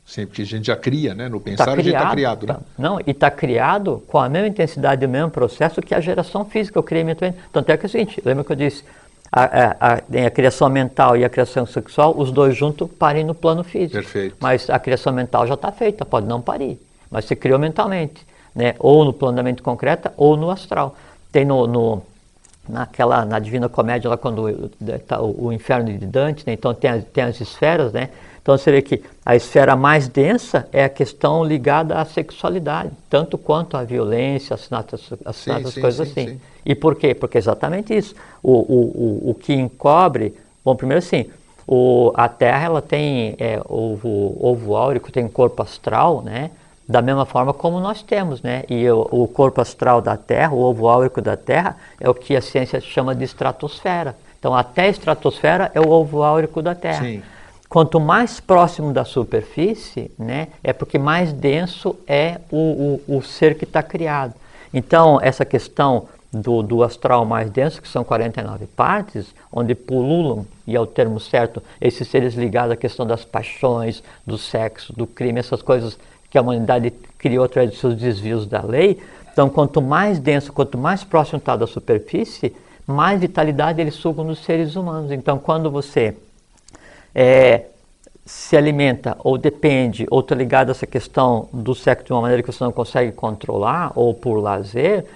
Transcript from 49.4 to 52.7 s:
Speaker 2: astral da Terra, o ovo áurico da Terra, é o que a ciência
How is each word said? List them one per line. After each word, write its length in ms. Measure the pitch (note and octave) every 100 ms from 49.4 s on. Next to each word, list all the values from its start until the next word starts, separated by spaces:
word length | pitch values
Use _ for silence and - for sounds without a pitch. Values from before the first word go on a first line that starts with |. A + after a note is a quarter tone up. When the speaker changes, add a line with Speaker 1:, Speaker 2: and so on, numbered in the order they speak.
| C3+ B2+
Speaker 2:
astral 400 | A#2 - B2 A#2+
da 160 | A2 G#2+
Terra, 360 | - A#2+ D#3
o 80 | C3
ovo 280 | B2+ A2+ A2+
áurico 340 | A#2+ B2+ -
da 140 | G#2 G#2
Terra, 400 | - C#3+ F#3 - - -
é 100 | C3
o 40 |
que 200 | - -
a 80 | C3+
ciência 380 | - C3+ B2+